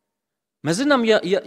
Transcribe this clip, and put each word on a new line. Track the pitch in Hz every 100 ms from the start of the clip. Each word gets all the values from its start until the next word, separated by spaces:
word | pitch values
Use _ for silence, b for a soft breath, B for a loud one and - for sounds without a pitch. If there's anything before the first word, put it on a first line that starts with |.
| _ _ _ _ _ _ 143
Mēs | 180
zinām, | 285 269 220
ja, | 214
ja, | 175 190